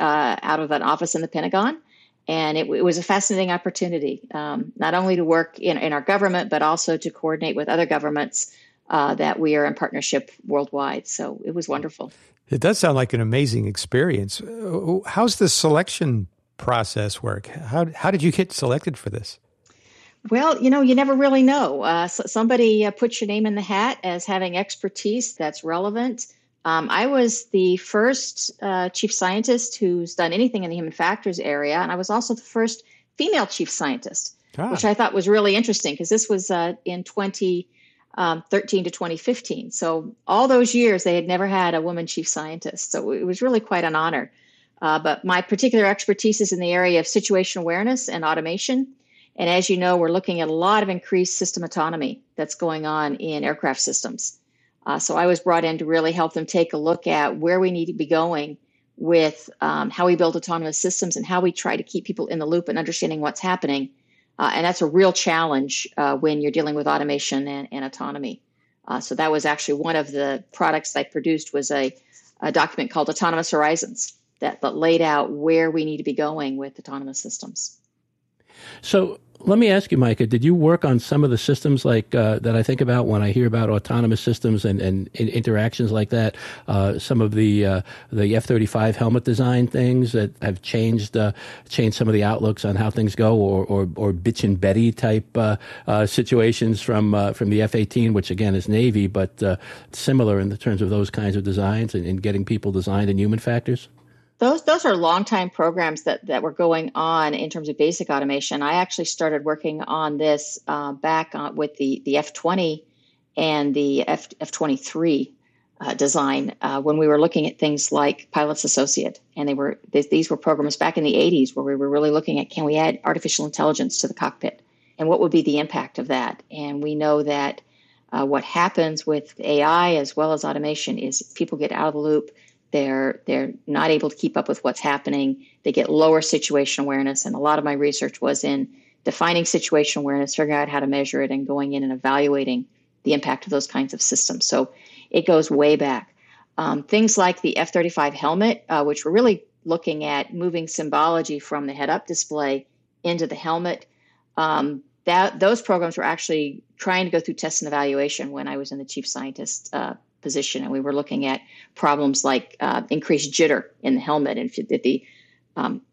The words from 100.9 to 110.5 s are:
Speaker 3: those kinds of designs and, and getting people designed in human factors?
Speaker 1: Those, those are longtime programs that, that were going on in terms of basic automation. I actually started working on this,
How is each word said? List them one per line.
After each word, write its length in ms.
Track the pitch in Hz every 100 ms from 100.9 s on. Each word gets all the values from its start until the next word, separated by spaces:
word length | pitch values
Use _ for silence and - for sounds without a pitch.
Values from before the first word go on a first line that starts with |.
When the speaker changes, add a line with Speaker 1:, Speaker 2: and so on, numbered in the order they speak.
Speaker 3:
those 200 | 104 98
kinds 260 | - 104 98
of 80 |
designs 500 | 98 95 98 110 113
and, 100 | 92
and 180 | 87 95
getting 220 | 101 98
people 280 | 98 107 104
designed 360 | 95 92 98 101
in 100 | 98
human 200 | 104 113
factors? 500 | - 117 - 123 - _ _ _ _ -
Speaker 1:
Those, 220 | 240 320
those 220 | 302 330
are 100 | 277
longtime 560 | 180 165 180 208 202 180
programs 540 | - 165 175 160 151
that, 200 | 156 - 196
that 180 | 127
were 80 | 151
going 400 | - 170 165 160
on 400 | - 160 165 151
in 160 | 147 156
terms 180 | 165 151
of 80 | 143
basic 320 | 151 170 165
automation. 540 | 139 139 139 - 147
I 120 | 143
actually 320 | 175 180 - 165
started 380 | - 160 151
working 380 | 151 156 165 156
on 340 | - 156 156 147
this, 440 | 151 147 -